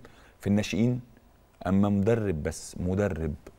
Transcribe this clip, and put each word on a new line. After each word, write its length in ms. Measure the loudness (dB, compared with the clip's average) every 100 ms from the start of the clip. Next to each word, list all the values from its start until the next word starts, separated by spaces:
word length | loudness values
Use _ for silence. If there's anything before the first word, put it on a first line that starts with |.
| -8 -20 -20 -8
في 80 | 0
الناشئين، 540 | 0 0 0 2 0 -6 -20 _ _ _ -10 0
أما 220 | 2 4
مدرب 540 | 4 2 2 2 -2
بس، 320 | -4 -8 -12 -8
مدرب 540 | -4 0 0 -2 -6 -6 -12